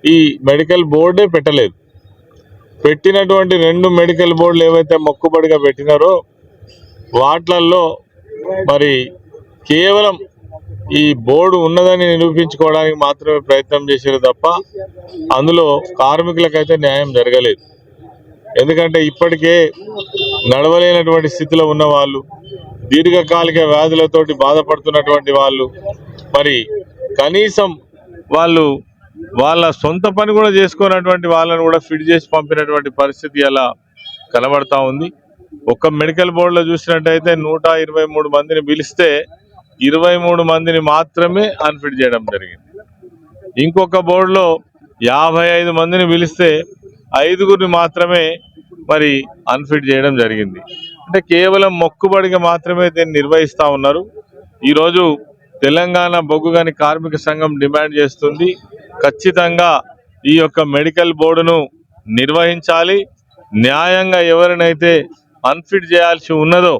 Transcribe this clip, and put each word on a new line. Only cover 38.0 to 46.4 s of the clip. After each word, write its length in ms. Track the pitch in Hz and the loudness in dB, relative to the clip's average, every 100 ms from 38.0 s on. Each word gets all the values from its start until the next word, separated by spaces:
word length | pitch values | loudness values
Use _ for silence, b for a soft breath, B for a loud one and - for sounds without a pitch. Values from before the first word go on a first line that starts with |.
| 156 | 0
మూడు 220 | 151 151 | 0 0
మందిని 340 | 143 147 160 143 | -2 -2 -6 -2
పిలిస్తే 420 | 151 147 - 170 147 - - _ - _ _ | -4 -4 0 0 0 -6 -16 _ -20 _ _
ఇరవై 340 | 131 156 175 175 | 0 2 2 0
మూడు 240 | 175 170 | 0 0
మందిని 380 | 165 160 165 165 156 | 0 0 0 -2 0
మాత్రమే 520 | 151 160 - 175 185 214 - | 0 -2 -2 -2 0 -4 -2
అన్ఫిట్ 340 | 151 151 143 131 | -6 -4 -8 -2
చేయడం 220 | 131 117 110 | 0 0 -6
జరిగింది. 360 | 101 92 87 _ 392 - _ - _ _ - - - | -10 -12 -20 _ -20 -20 _ -20 _ _ -20 -14 -2
ఇంకొక 380 | 151 170 180 185 | -2 0 0 -2
బోర్డులో 460 | 170 180 185 190 180 160 - _ _ _ | 0 0 2 0 0 -2 -6 _ _ _
యాభై 460 | 117 135 160 165 170 | -2 2 2 2 0
ఐదు 180 | 175 175 | 0 0
మందిని 340 | 165 165 180 180 | -2 0 0 0
పిలిస్తే 400 | 170 170 - | 0 -2 0